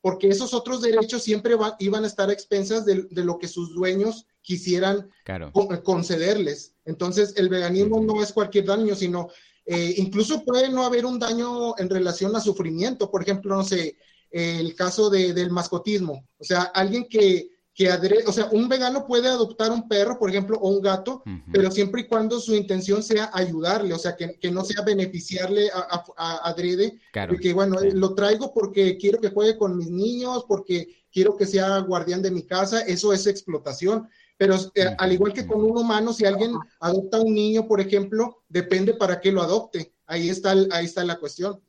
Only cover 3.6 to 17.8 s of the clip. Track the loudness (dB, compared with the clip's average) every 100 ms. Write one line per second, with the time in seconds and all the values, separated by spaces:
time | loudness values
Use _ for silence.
3.6 | -8 -2 0 0 -2 -4 _ _ -8 -6
4.6 | -2 0 2 0 -4 _ -10 -10 -2 0
5.6 | 0 -2 0 0 0 -2 0 0 -2 -6
6.6 | -14 _ -12 -6 -2 0 0 2 2 2
7.6 | 0 2 2 2 2 0 0 0 2 0
8.6 | 2 0 0 0 -2 -4 -6 -14 _ _
9.6 | -4 -2 0 0 0 0 0 0 0 2
10.6 | 2 2 0 0 0 -4 -2 -2 -4 -4
11.6 | -4 -4 -2 0 0 0 -2 0 -2 -2
12.6 | -4 -2 -4 -2 -2 -2 -2 -4 -2 -2
13.6 | 0 -2 -4 -10 _ _ _ -6 -4 -2
14.6 | -4 -2 -4 2 4 4 2 0 0 -2
15.6 | -2 -4 -2 -2 -2 -6 -12 _ -2 0
16.6 | 0 0 0 0 0 4 6 4 0 _
17.6 | _ 2